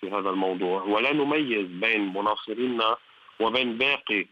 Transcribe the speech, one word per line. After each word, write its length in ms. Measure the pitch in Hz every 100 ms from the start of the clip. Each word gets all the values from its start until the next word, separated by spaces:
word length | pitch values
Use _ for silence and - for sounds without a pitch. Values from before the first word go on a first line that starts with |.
في 60 | 92
هذا 220 | 101 95
الموضوع، 540 | 95 95 87 92 95
ولا 300 | 98 107 131
نميز 520 | 151 143 151 139 110 92
بين 480 | 87 113 110 98
مناصرينا 840 | 98 104 104 - 110 127 117 113 117 - - - -
وبين 380 | 110 123 123 113
باقي 480 | 135 139 - 107 87